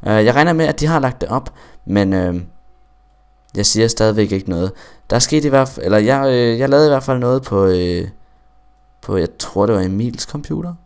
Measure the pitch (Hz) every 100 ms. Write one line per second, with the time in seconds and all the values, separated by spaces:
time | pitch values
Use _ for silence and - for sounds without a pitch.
0 | - 110 107 123 160 165 156 147 147 165
1 | 135 - - 123 - - - - - 101
2 | 98 95 92 87 90 - - _ _ _
3 | _ _ _ _ _ - 104 107 113 113
4 | 110 107 104 98 98 85 92 - - -
5 | - 117 123 151 147 135 131 - 90 104
6 | 107 135 139 123 120 117 135 139 151 139
7 | 131 131 123 131 131 98 95 90 87 87
8 | 90 - - _ _ _ _ _ _ _
9 | - 95 82 - - - 104 107 92 98
10 | 117 - - 147 147 156 175 170